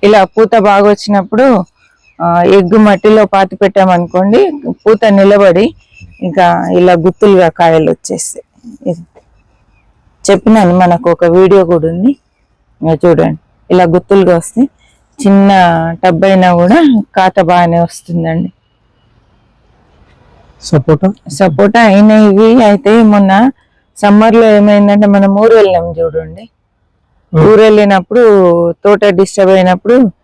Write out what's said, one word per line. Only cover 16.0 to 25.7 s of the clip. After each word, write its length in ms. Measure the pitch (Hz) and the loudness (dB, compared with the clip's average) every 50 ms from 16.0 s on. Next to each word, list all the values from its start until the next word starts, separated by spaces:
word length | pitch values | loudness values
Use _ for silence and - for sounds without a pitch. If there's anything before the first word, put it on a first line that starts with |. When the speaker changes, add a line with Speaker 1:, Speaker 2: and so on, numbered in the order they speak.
| - | -4
Speaker 1:
టబ్ 220 | 185 175 160 190 | -2 -2 0 0
అయినా 280 | 196 196 185 185 180 180 | 0 2 2 2 0 0
కూడా 500 | 170 175 180 214 330 339 294 254 220 202 _ _ | 0 0 0 2 2 2 2 0 0 -4 _ _
కాత 240 | 208 185 185 - - | -2 -2 -2 -2 -2
బాగానే 400 | 185 160 180 175 175 170 165 170 | -2 0 0 0 0 0 0 -2
వస్తుందండి. 760 | 170 170 - - - - 170 170 165 160 165 170 180 185 _ _ _ _ _ _ _ _ _ _ _ _ _ _ _ _ _ _ _ _ _ _ _ _ _ _ _ _ _ _ _ _ _ _ _ _ _ _ _ _ _ _ | -2 -4 -6 -14 -16 -10 -8 -8 -6 -6 -6 -6 -8 -8 _ _ _ _ _ _ _ _ _ _ _ _ _ _ _ _ _ _ _ _ _ _ _ _ _ _ _ _ _ _ _ _ _ _ _ _ _ _ _ _ _ _
Speaker 2:
సపోటా? 520 | - - - 151 131 - 156 147 - 185 208 _ _ - | -10 -4 -4 -4 0 0 -2 -2 -2 -6 -6 _ _ -18
Speaker 1:
సపోటా 540 | - - 196 180 151 131 202 202 214 240 | -8 -4 -4 -4 -2 -2 -2 0 0 0
అయినా 360 | 233 220 190 202 208 214 214 214 | 0 2 2 2 2 4 4 4
ఇవి 460 | 214 208 196 196 220 226 233 262 233 | 2 2 2 2 2 2 2 2 2
అయితే 400 | 208 202 196 180 196 214 233 226 | 2 0 0 0 0 2 2 2
మొన్న 480 | 214 208 202 202 190 190 196 226 269 - _ _ _ _ _ _ _ _ - | 2 2 2 0 2 2 2 0 0 -2 _ _ _ _ _ _ _ _ -4
సమ్మర్లో 480 | - 208 202 208 220 226 220 233 233 220 | 0 2 2 4 2 2 2 2 2 4
ఏమైందంటే 560 | 214 208 208 208 208 208 208 202 202 202 208 202 | 2 2 2 2 2 2 2 2 2 0 2 2
మనం 320 | 202 202 196 196 196 202 | 2 2 0 0 0 0
ఊరు 160 | 214 226 226 | 0 2 2
వెళ్ళినాం 360 | 226 208 196 | 2 2 2